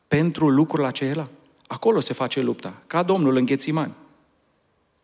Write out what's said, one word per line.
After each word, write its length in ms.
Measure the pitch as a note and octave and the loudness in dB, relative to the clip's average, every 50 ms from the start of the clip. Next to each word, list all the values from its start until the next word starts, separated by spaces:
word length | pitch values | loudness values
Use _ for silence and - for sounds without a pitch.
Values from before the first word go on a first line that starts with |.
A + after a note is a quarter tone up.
| _ | _
pentru 420 | _ D3+ D3 D#3+ E3+ C#3+ - D#3+ D3 | _ 0 2 2 0 0 2 2 4
lucrul 360 | C3+ C#3 D#3+ D#3 - D#3 C#3 | 4 4 4 2 0 -2 -2
acela? 440 | C3 A#2+ - C#3 C3+ C#3+ D#3+ D3 - - - _ _ _ _ _ | -2 -4 -4 -4 -4 -4 -6 -8 -10 -14 -20 _ _ _ _ _
Acolo 320 | _ - - - A3+ A3+ E3+ | _ -12 -2 0 2 2 2
se 140 | - - B2 | 0 -2 -4
face 280 | - C3 A#2+ - C#3 | -4 -4 -4 -2 -2
lupta, 400 | B2+ A#2+ A2+ - - F#2+ G2 - _ | -2 -2 -2 -4 -8 -14 -14 -16 _
ca 160 | _ - E3 F3+ | _ -2 -2 2
Domnul 320 | F3+ F#3+ F#3+ D3+ C3+ C3 | 2 2 2 4 4 4
în 100 | C3 B2+ | 4 2
Ghețimani. 480 | A#2+ C3+ C3+ - - D#3 D#3+ D3 - - - - - _ _ _ _ _ _ _ _ _ _ _ _ _ _ _ _ _ _ | 2 0 -2 -2 -2 -2 -2 -2 -4 -8 -14 -20 -20 _ _ _ _ _ _ _ _ _ _ _ _ _ _ _ _ _ _